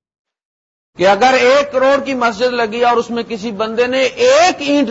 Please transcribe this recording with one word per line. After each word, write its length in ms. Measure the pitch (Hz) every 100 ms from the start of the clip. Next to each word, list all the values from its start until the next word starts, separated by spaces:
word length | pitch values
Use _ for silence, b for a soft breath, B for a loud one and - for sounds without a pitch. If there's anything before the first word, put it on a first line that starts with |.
| _ _ _ _ _ _ _ _ _ -
کہ 100 | 180
اگر 260 | 202 254
ایک 380 | 262 247 277 285
کروڑ 320 | 254 262 277
کی 100 | 226
مسجد 400 | 262 233 202 254
لگی 300 | 247 226 233
اور 140 | 240 240
اس 120 | 240
میں 140 | 233 226
کسی 240 | 214 220
بندے 360 | 196 220 226 247
نے 140 | 262
ایک 540 | 262 - 247 285 359 -
اینٹ 280 | 285 285 233